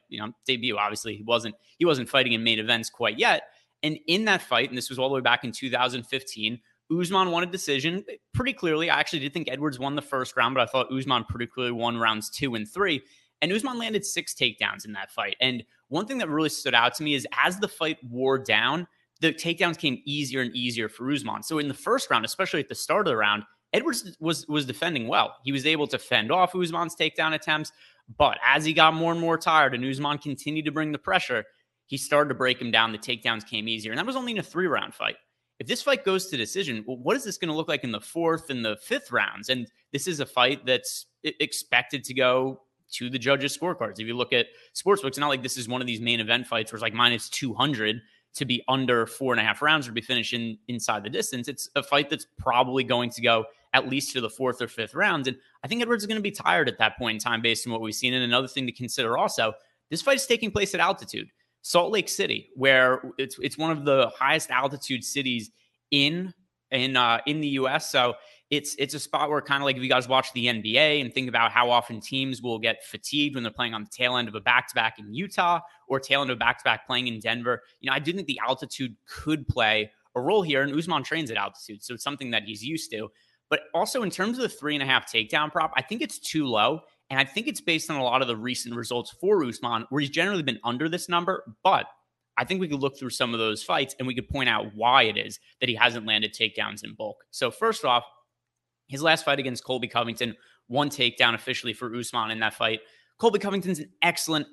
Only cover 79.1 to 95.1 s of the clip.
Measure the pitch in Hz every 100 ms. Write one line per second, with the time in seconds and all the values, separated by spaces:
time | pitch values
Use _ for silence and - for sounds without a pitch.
79.1 | - 151 156 123 127 110 110 107 _ _
80.1 | 123 135 214 165 135 143 147 170 156 127
81.1 | 160 135 107 101 - - 104 - 117 143
82.1 | 143 127 113 104 104 123 160 - 107 107
83.1 | - _ _ _ 190 - 165 214 262 196
84.1 | - 202 247 226 - 147 147 135 127 -
85.1 | 117 107 156 151 170 160 135 - 226 294
86.1 | - - 160 139 110 113 160 - _ _
87.1 | 135 139 208 254 208 - 160 - 147 127
88.1 | 127 127 110 123 123 120 117 113 120 113
89.1 | - 185 202 156 - 120 113 117 143 143
90.1 | 156 185 190 135 110 117 123 160 170 -
91.1 | 175 175 185 - - 190 147 - - _
92.1 | _ _ - 123 190 180 143 139 - 127
93.1 | - 123 117 110 104 - 165 135 - 127
94.1 | 123 - 139 127 110 107 104 117 131 113